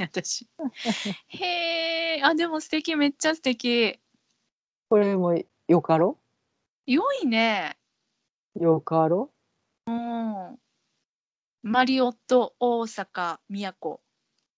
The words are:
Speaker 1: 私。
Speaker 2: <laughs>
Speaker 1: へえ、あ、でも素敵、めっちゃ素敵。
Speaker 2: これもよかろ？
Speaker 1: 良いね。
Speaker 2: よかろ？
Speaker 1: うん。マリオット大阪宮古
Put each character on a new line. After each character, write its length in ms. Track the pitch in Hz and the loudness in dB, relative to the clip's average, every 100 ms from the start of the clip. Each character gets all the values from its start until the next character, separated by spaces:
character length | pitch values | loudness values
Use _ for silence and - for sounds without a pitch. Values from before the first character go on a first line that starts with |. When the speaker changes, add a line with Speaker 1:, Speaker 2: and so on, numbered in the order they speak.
Speaker 1:
私。 460 | 180 180 - - - - | -6 -6 -6 -8 -10 -10
Speaker 2:
<laughs> 680 | 285 - 233 - 202 180 - | -10 -6 -6 -4 -6 -10 -12
Speaker 1:
へ 880 | - 359 349 339 330 330 330 330 311 | -8 -6 -4 -4 -4 -4 -4 -4 0
え、 20 | |
あ、 120 | 277 320 | 2 2
で 100 | 339 | 0
も 140 | 311 | -4
素 80 | - | -4
敵、 260 | 311 330 311 | -4 -2 0
め 120 | 285 | 0
っ 60 | - | 0
ち 80 | 311 | -2
ゃ 80 | |
素 80 | 320 | -2
敵。 580 | 262 247 247 240 220 - _ _ _ _ _ _ _ _ - | -2 -2 0 2 0 -2 _ _ _ _ _ _ _ _ 2
Speaker 2:
こ 120 | 208 | 4
れ 160 | 202 190 | 4 2
も 180 | 175 170 - _ - | 2 0 -2 _ 2
よ 140 | 170 | 4
か 160 | - 160 | 4 4
ろ？ 220 | 185 302 _ _ _ _ _ _ - | 4 0 _ _ _ _ _ _ 0
Speaker 1:
良 260 | 269 494 | 0 2
い 120 | 539 302 | 0 0
ね。 500 | 226 226 202 156 - _ _ _ _ _ _ _ - | 2 2 0 -4 -10 _ _ _ _ _ _ _ -2
Speaker 2:
よ 220 | 165 160 | 2 2
か 260 | - 160 160 | 2 2 2
ろ？ 240 | 180 277 _ _ _ _ _ - | 2 -2 _ _ _ _ _ -6
Speaker 1:
う 40 | |
ん。 680 | 233 233 233 226 202 180 - _ _ _ _ _ _ _ _ _ _ | -6 -4 -6 -6 -8 -12 -18 _ _ _ _ _ _ _ _ _ _
マ 220 | 208 247 254 | -2 2 2
リ 160 | 262 | 2
オ 100 | 247 | 0
ッ 40 | - - | -2 2
ト 280 | 254 214 - | 2 2 0
大 220 | 247 233 | 0 0
阪 560 | 226 - 190 185 175 160 - | -2 -8 -10 -6 -6 -6 -10
宮 280 | 196 196 - | -8 -8 -8
古 180 | 160 - _ _ _ _ _ | -10 -10 _ _ _ _ _